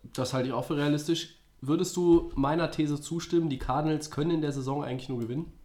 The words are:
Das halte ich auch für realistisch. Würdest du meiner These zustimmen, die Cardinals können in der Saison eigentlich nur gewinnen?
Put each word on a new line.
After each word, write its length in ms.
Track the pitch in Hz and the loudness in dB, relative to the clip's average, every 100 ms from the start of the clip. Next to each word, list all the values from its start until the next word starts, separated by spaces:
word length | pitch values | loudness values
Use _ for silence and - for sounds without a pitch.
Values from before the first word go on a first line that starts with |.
| - | -12
Das 200 | - 127 | -6 -2
halte 160 | 131 127 | -2 -2
ich 40 | |
auch 120 | 120 120 | -2 -2
für 120 | 147 | 0
realistisch. 600 | 147 147 147 165 - - _ - | 2 0 0 -2 -2 -14 _ -12
Würdest 340 | 131 165 180 180 | -2 0 0 2
du 360 | 175 170 170 139 | 6 6 6 0
meiner 340 | 135 165 160 | 2 2 0
These 320 | 160 151 147 | 0 -2 -2
zustimmen, 480 | - 170 165 170 165 | -4 -6 0 2 2
die 80 | 131 | -2
Cardinals 540 | - 135 156 151 - | -2 0 2 0 -2
können 180 | - 160 | -2 0
in 100 | 160 | 2
der 100 | 151 | 0
Saison 320 | 139 131 143 | -2 -4 -4
eigentlich 260 | 147 131 - | -4 -6 -4
nur 100 | 127 | -4
gewinnen? 320 | 113 131 170 - | -2 -4 -6 -12